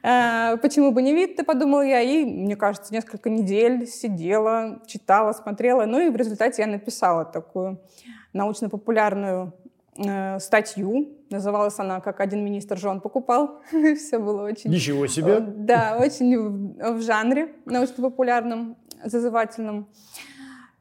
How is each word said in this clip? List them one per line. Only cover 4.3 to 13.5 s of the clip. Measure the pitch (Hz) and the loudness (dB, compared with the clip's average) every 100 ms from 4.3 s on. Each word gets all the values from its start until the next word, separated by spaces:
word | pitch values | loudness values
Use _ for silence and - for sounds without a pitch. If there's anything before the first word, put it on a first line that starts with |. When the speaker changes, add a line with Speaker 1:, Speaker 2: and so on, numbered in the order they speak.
| 214 220 226 220 208 - | 0 2 0 -4 -10 -14
Speaker 1:
читала, | 208 - 202 214 | -6 4 4 4
смотрела. | 220 208 208 240 254 214 | -2 -6 -2 2 2 2
Ну | 254 | 2
и | 339 | 2
в | 226 | 2
результате | 226 208 233 240 | -2 0 0 0
я | 214 | -2
написала | 202 233 - 185 165 160 | -4 -6 0 2 2 -2
такую | 165 - 185 190 190 _ _ 240 226 _ | -8 -8 -6 -6 -8 _ _ -20 -20 _
научно-популярную, | 190 202 214 214 208 226 220 208 196 196 185 185 - - _ _ - | -4 -4 -4 -6 -4 0 2 2 0 -2 -4 -6 -12 -20 _ _ -8
э, | 202 196 190 190 | -4 -4 -4 -6
статью. | - 220 214 196 196 254 294 - - | 0 0 0 -4 -2 -2 -2 -8 -10
Называлась | 196 196 208 208 208 | -6 -2 0 0 -2
она | 190 185 | -6 -6
«Как | 202 196 | -6 -4
один | 196 208 | -4 -4
министр | 202 202 202 190 | -4 -6 -6 -6
жён | 202 190 | -4 -6
покупал». | 202 262 247 247 294 | -6 -4 0 2 0